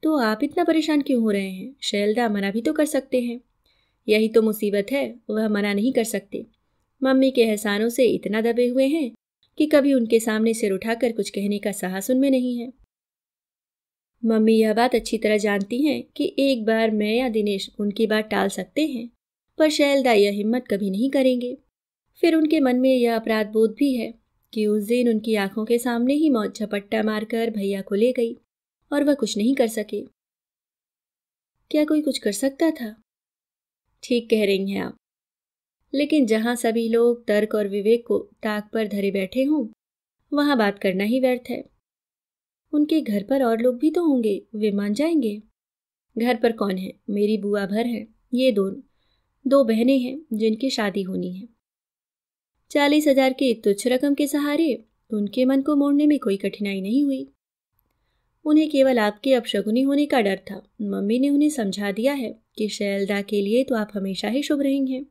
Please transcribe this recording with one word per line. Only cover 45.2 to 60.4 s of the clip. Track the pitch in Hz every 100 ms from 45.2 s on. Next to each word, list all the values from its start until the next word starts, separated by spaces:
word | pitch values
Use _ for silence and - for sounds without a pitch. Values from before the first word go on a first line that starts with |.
| 226 208 - _ _ _ _ _ _ -
घर | 233 240
पर | 240
कौन | 226 202 185
है? | 190 - -
मेरी | 202 208 214
बुआ | 202 202 196
भर | 202 233
हैं, | 226 214 _ _
ये | 247 262
दोनों, | 208 190 240 - _ _ _ _ _
दो | 269 269
बहनें | 247 220 247 269
हैं | 247 277 330
जिनकी | 220 220 220 269
शादी | 254 208 196
होनी | 190 185 180
है। | 185 233 _ _ _ _ _ _ _ _ _ _ _ _
चालीस | 294 285 302 302
हजार | 269 262
की | 262 269 220
तुच्छ | 214 202 247
रकम | 254 285
के | 277 294
सहारे | 294 294 294 330 226 - _ _
उनके | 214 208 226
मन | 254 269
को | 269 294
मोड़ने | 285 285 294
में | 294
कोई | - 196
कठिनाई | 196 - 202 196
नहीं | 190 247
हुई। | 285 269 269 _ _ _ _ _ _ _ _ _ _ _
उन्हें | 302 302 311
केवल | 294 269 254
आपके | 208 208 277
अपशगुनी | 254 233 208 202 226
होने | 269 285 294
का | 277
डर | 202 190